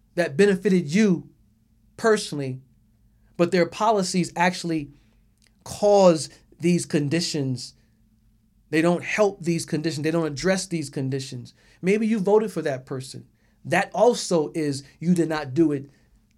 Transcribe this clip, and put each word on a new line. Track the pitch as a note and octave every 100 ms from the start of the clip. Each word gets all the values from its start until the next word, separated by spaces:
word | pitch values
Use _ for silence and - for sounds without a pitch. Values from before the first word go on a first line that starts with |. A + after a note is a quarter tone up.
| _ F3
that | E3 C#3
benefited | G3+ F#3 G#3 F#3 C#3+
you | F#3 G#3+ E3 - _ _ _ _ _ _ -
personally, | A3+ G#3+ - D3 C3+ C3 - _ _ _ _ _ _ -
but | F3
their | F#3 E3+
policies | - A3 G#3 F3+ F#3 E3 E3+
actually | F3+ F3+ F3 D#3+ C#3+ - _ _ _ _ _ _
cause | - - G#3 G3+ F#3 D#3+ - - _ -
these | E3+ F3 -
conditions. | D#3+ C#3+ E3 F3 D3+ C3+ B2 - - _ _ _ _ _ _ _ _ -
They | D#3
don't | E3+ F3
help | - - G3+ G3
these | E3+ E3 -
conditions. | D#3 D#3+ D3
They | D#3
don't | E3 D#3
address | C#3 E3+ F#3+ -
these | E3+ C#3
conditions. | D3+ C3+ C3+ C3+ B2 A#2+ - _ _
Maybe | F3 G#3+ A3
you | A3+
voted | F#3+ G#3+ A3
for | E3+
that | D3+ C3 -
person. | C3+ C3 B2 - _ _ _
That | - E3+ G3
also | F3 A#3+ A#3 - F3 D3 E3
is, | D3 C3+ - -
"You | D#3+
did | F3 D#3
not | D#3 C#3+
do | C3+ D#3
it | C#3+ C#3 _ _ _ _